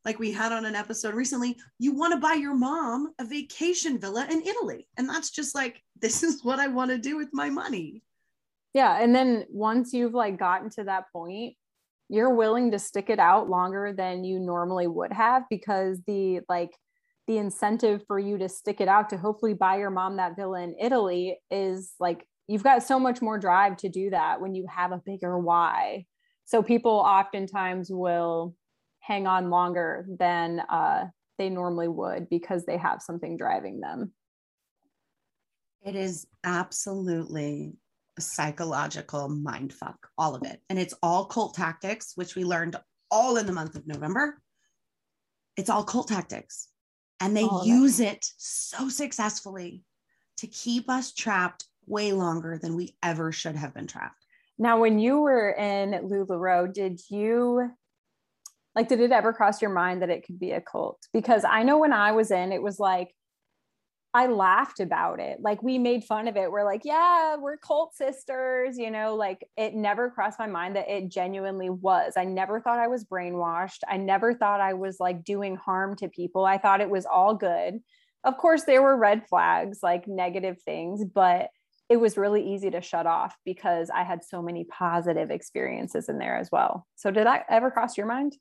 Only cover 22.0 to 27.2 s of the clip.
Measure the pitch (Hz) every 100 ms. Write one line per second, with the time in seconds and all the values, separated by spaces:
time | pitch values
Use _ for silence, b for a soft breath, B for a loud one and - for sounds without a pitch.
22 | 180 170 - _ - 208 262 254 - 269
23 | 262 247 220 214 185 175 202 185 196 175
24 | 196 185 160 165 190 190 180 180 180 180
25 | 202 196 180 180 170 175 165 - - 196
26 | 180 _ _ _ - 233 220 233 233 214
27 | 190 190